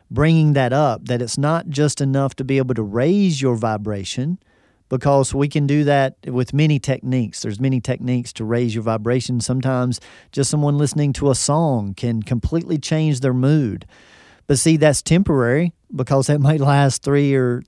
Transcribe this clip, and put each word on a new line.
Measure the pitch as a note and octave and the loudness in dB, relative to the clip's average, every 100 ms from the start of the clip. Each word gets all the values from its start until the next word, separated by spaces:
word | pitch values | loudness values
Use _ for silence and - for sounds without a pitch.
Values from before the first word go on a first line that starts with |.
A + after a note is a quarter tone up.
| - | -8
bringing | A#2 D#3 D#3+ D3+ | 0 2 4 4
that | C#3 B2+ | 2 2
up, | C3+ C#3+ A2+ - | 2 2 0 -4
that | B2 | -4
it's | A#2+ - | -4 -2
not | D3 E3 F3 | -2 -2 -2
just | C#3 D3 - | -2 -2 0
enough | C#3 C3+ C3+ - | -2 0 -2 -4
to | |
be | C3 C3+ | -2 0
able | B2+ A#2+ | 0 -2
to | |
raise | G#2 A2 C#3+ G3+ F#3+ C#3+ | -2 0 2 2 2 0
your | C3+ A#2 | 0 0
vibration, | A2+ A2 G#2 G2+ F2+ - C#3+ F#3 _ _ _ _ _ | -2 -2 -4 -6 -6 -6 -6 -6 _ _ _ _ _
because | C3 C#3+ C#3 C3 | -2 2 2 2
we | C#3 C#3+ | 0 -2
can | D3+ C#3+ | 0 0
do | D3 | 2
that | C#3+ C#3 C3+ - - | 2 2 0 -4 -6
with | B2+ B2 | -4 -2
many | C#3+ D#3 C#3+ | 0 2 0
techniques. | - B2+ B2+ B2+ A2 - | -2 -4 -2 -2 -2 -6
There's | - G2+ | -8 -4
many | C3+ C3 | -2 -2
techniques | A#2+ B2+ B2 B2 A#2+ | -2 -4 -2 -4 -4
to | - | -8
raise | A2 A#2+ A#2+ A2+ | -4 -2 0 -2
your | |
vibration. | A2 A2+ A2 B2+ - B2 | -2 -2 0 -2 -2 -4
Sometimes | - C3 C3 B2+ B2+ A#2+ - - _ | -2 -2 -2 -2 -2 -4 -10 -20 _
just | - C3 | -4 -2
someone | D3+ D3 C#3+ | 0 0 0
listening | D3 D3+ C#3+ | 0 0 -2
to | - C#3+ | 0 0
a | B2+ | 0
song | - D3+ D#3+ A#2+ G2+ | 0 0 0 0 -4
can | F#2+ A#2+ A2+ | -6 -4 -4
completely | G#2 A#2+ - E3 F3 D#3+ | -2 -4 -2 -4 -2 -4
change | - D#3 D#3 C3 | -2 0 0 0
their | C3+ | 0
mood. | B2+ C3+ D#3 A#2+ - - - - - - _ - | 2 2 2 0 -4 -10 -20 -20 -20 -20 _ -2
But | C3+ | 0
see, | E3 D#3+ | 2 4
that's | D3+ C3+ | 4 2
temporary | - E3 G3+ C#3 A#2+ C#3 F3 - _ E3+ | 2 2 2 2 2 2 0 -6 _ -6
because | B2+ C3+ C3 | 0 0 2
it | D3 | 2
might | C#3 D#3 | 2 2
last | C#3 C#3+ C#3 - | 2 4 2 0
three | C#3 C#3+ C#3+ | 0 2 2
or | C3+ B2 A#2+ | 2 0 -2